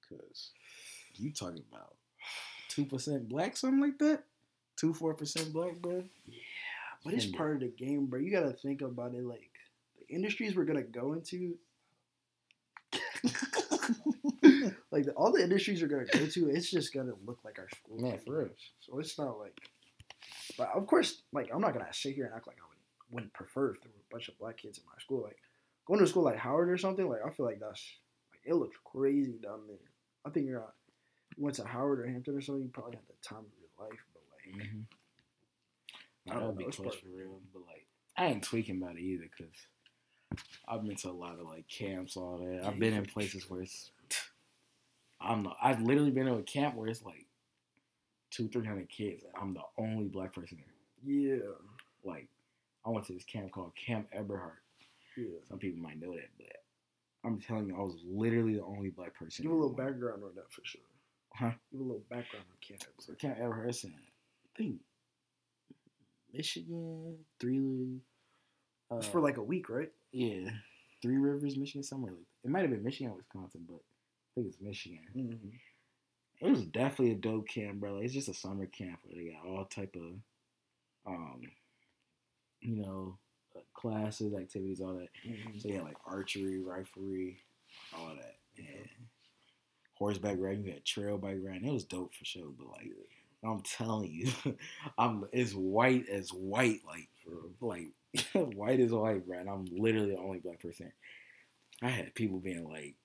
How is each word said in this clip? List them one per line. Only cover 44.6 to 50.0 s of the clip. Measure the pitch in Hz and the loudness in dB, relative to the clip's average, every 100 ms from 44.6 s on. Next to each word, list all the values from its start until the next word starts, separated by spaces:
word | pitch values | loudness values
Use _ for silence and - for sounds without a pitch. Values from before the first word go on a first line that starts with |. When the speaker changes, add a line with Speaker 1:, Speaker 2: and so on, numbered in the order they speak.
| _ _ _ - - - | _ _ _ -20 -20 -10
Speaker 1:
I'm | 92 110 | 0 0
not, | 95 - | 0 2
I've | 131 117 | 4 6
literally | 113 143 147 | 6 6 6
been | 131 131 | 4 4
to | |
a | 117 | 2
camp | - 143 143 | 0 2 2
where | 117 110 | 0 -4
it's, | 113 | -4
like, | 110 - - _ _ _ _ _ _ _ _ _ _ | -8 -18 -20 _ _ _ _ _ _ _ _ _ _
two, | - 110 | -4 -2
three | 120 107 | -2 -2
hundred | 98 - | -4 -6
kids, | - 104 85 | -6 -6 -6
and | - 95 | -12 -8
I'm | 98 | -6
the | 92 - - | -6 -8 -4
only | 110 110 | -2 0